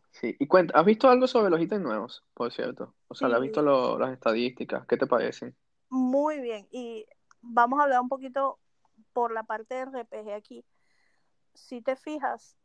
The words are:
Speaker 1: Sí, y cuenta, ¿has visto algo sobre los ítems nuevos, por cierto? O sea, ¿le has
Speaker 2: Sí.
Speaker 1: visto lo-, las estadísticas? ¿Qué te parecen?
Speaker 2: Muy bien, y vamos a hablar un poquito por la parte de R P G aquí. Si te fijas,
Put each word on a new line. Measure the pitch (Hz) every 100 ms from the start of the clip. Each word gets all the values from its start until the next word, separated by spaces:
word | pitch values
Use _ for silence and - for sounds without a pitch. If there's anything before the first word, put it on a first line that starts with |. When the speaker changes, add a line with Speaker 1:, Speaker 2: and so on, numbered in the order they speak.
| _
Speaker 1:
Sí, | - 120 -
y | 135
cuenta, | 185 170 147
¿has | 170
visto | 220 269
algo | 247 254
sobre | 247 208
los | 165
ítems | 170 214
nuevos, | 160 107 113 - _
por | - 120
cierto? | - 117 - 131 _ _
O | -
sea, | 135
¿le | 120
has |
Speaker 2:
Sí. | 135
Speaker 1:
visto | -
lo-, | 147 135 123 117
las | 127
estadísticas? | 127 120 113 123 127 135 - -
¿Qué | 117
te | 135
parecen? | 120 120 - 123 - _ _ _
Speaker 2:
Muy | 262 254 269 294 302
bien, | 240 220 190
y | 254 240 220 - _ _ _
vamos | 240 233 240 269
a |
hablar | 285 254
un | 254
poquito | 269 262 262 269 - _ _ _ _ _
por | - 240
la | 226
parte | 220 220 220 254
de |
R | 262 262 233
P | 220
G | 214 208
aquí. | - 240 - _ _ _ _ _ _ _ _
Si | _ - 247
te | 233 262
fijas, | - 302 254 233 - _